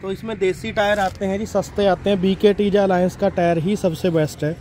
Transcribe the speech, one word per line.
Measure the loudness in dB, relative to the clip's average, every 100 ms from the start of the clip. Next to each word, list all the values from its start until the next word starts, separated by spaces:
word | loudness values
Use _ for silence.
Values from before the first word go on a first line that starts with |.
तो | -8
इसमें | -8 -8 -2
देसी | -2 -2 -6
टायर | -2 0 2
आते | -2 -2 -4
हैं | -4
जी, | -2
सस्ते | -2 -4 0 0
आते | 2 0
हैं। | 2
बीकेटी | 2 4 2 4 2
या | 2
Alliance | 2 2 2 0
का | -2
टायर | 2 2 2
ही | 0 0
सबसे | -2 0 0
best | 2 0 -2
है। | -6 -6